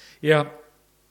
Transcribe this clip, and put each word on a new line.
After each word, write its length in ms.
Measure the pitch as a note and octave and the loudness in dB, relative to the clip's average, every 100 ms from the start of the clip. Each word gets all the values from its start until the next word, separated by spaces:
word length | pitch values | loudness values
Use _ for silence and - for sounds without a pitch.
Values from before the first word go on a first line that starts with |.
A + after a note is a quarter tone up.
| - - | -20 -8
Ja 200 | D3+ D3+ C#3+ - - _ _ _ _ | 0 0 0 -10 -20 _ _ _ _